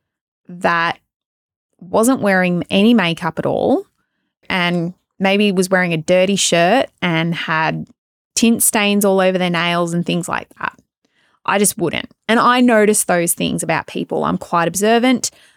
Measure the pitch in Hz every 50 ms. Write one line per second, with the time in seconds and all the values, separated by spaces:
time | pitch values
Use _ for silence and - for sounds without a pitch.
0 | _ _ _ _ _ _ _ _ _ - 180 175 190 180 170 170 165 170 - -
1 | _ _ _ _ _ _ _ _ _ _ _ _ _ _ _ _ 180 170 185 220
2 | 226 254 269 240 220 202 190 185 180 180 180 175 - - - 196 202 226 240 220
3 | 180 170 165 - 170 160 - - - - - - - - 262 381 403 _ _ _
4 | _ _ _ _ _ _ _ _ _ - - 185 175 175 175 175 165 175 180 _
5 | _ _ _ - 190 196 196 202 208 208 185 185 185 180 190 185 180 175 170 160
6 | 156 - 180 185 185 190 202 185 - - 185 170 170 180 220 269 - - _ -
7 | 180 180 165 160 165 170 170 - - - 160 160 160 151 160 160 156 - _ _
8 | _ _ _ _ _ _ - - - 226 233 214 - - - 220 208 202 202 202
9 | 202 196 190 190 185 185 185 180 180 175 170 165 170 175 175 170 175 170 170 175
10 | 170 - 170 175 170 - - 58 - _ _ - - - - _ _ _ _ _
11 | _ _ _ _ _ _ _ _ - - 190 202 208 196 - - 170 156 - 58
12 | - - _ _ _ - 220 240 - 240 247 254 247 247 233 214 214 208 214 -
13 | - - 180 175 170 170 - - 175 165 165 170 - 160 160 - - - - 165
14 | 165 - 175 156 151 151 180 185 - - - 170 165 170 170 180 202 220 226 233
15 | 233 262 262 - - - - _ _ _ _